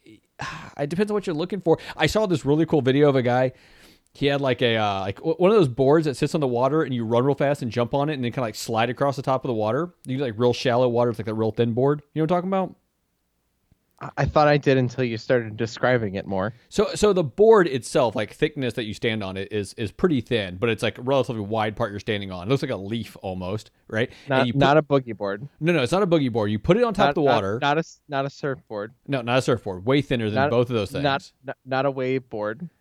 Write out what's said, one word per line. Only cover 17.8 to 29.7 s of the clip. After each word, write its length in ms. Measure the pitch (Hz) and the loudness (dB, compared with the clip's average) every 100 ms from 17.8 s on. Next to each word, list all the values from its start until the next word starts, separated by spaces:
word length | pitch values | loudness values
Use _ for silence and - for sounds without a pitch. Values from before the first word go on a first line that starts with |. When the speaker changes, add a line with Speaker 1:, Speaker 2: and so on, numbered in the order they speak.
| - - 120 98 | -2 0 2 0
Speaker 1:
like, 180 | 104 | -6
thickness 400 | - 156 147 123 | -2 -4 -2 -6
that 120 | 120 107 | -4 -8
you 80 | 98 | -4
stand 280 | 120 110 | -4 -2
on 140 | 95 95 | -6 -8
it 140 | 98 | -6
is, 220 | 107 95 | -6 -6
is 180 | - 104 | -8 -8
pretty 300 | - 185 135 | 0 0 0
thin, 360 | - 117 95 92 | 0 -2 -2 -4
but 120 | 113 | -2
it's, 120 | 110 | -2
like, 160 | 110 - | -4 -4
a 40 | |
relatively 400 | 123 139 123 113 | -2 0 0 -4
wide 340 | 101 110 107 101 | -4 -4 -4 -4
part 160 | 110 | -6
you're 80 | 101 | -6
standing 320 | - 101 98 | -6 -6 -6
on. 160 | 90 92 | -8 -2
It 20 | |
looks 120 | 135 | -2
like 80 | 139 | -2
a 40 | 104 | -6
leaf 400 | 98 117 - - | -6 -8 -8 -10
almost, 480 | 98 92 92 107 - _ - | -8 -6 -6 -8 -10 _ -8
right? 220 | 110 127 - - | -4 -4 -6 -2
And 40 | |
Speaker 2:
Not, 180 | 131 123 | 0 0
Speaker 1:
you 60 | |
put 60 | 139 | 2
Speaker 2:
not 180 | 139 151 | 4 4
a 40 | |
boogie 340 | 147 139 123 104 | 2 0 -2 -6
board. 300 | 101 104 139 - | -6 -6 -10 -4
Speaker 1:
No, 140 | 156 | 0
no, 100 | 165 | 0
it's 80 | 123 | 0
not 100 | 180 | 0
a 40 | 202 | 2
boogie 240 | 165 131 | 2 2
board. 180 | 113 104 | 0 -2
You 80 | 107 | 0
put 180 | - 208 | 2 2
it 60 | |
on 100 | 240 202 | 2 2
top 80 | 143 | 2
Speaker 2:
Not, 40 | |
Speaker 1:
of 60 | 147 | 2
the 60 | |
Speaker 2:
not, 100 | 139 117 | 2 2
Speaker 1:
water. 240 | 98 113 | 0 -2
Speaker 2:
not 160 | 143 147 | 0 0
a 20 | |
s-, 220 | 165 - - | -2 -10 -8
not 180 | 139 139 | -4 -4
a 40 | |
surfboard. 640 | - 147 131 - 107 110 - - | -6 -6 -8 -10 -10 -10 -12 -6
Speaker 1:
No, 140 | 139 | -4
not 160 | 117 131 | 0 0
a 40 | |
surfboard. 440 | 139 120 104 | 2 0 -2